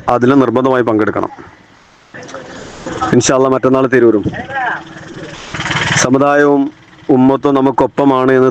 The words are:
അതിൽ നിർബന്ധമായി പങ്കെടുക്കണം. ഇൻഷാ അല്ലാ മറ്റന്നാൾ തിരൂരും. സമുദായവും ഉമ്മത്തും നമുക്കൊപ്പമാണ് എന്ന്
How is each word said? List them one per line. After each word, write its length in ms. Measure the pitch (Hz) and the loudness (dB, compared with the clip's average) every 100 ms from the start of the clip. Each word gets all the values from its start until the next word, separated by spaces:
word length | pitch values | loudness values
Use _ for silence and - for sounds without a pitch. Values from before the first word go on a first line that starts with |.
| - | -2
അതിൽ 160 | 120 120 139 | 0 2 2
നിർബന്ധമായി 420 | 117 117 131 127 120 | 2 2 0 0 0
പങ്കെടുക്കണം. 440 | 107 104 98 95 - - - _ _ _ _ _ - - - - - - - - - - 123 | 0 -2 -4 -6 -10 -20 -20 _ _ _ _ _ -20 -18 -18 -18 -18 -18 -16 -12 -8 -2 0
ഇൻഷാ 180 | - 135 | 2 2
അല്ലാ 120 | 135 131 | 2 2
മറ്റന്നാൾ 300 | 131 131 131 | 2 2 2
തിരൂരും. 300 | 127 117 107 92 - - 269 247 - 160 - 165 180 165 - - - - - - - | 4 4 2 -2 -8 -8 -8 -6 -8 -12 -18 -18 -16 -16 -18 -14 -10 -8 -4 -2 -2
സമുദായവും 600 | 127 131 143 143 147 143 139 - - - - 131 | 0 2 2 4 4 2 -2 -8 -20 -10 0 2
ഉമ്മത്തും 380 | 131 135 143 135 | 4 2 2 2
നമുക്കൊപ്പമാണ് 720 | 135 123 131 - 143 131 131 131 | 2 0 -2 0 2 2 2 4
എന്ന് 100 | 131 | 4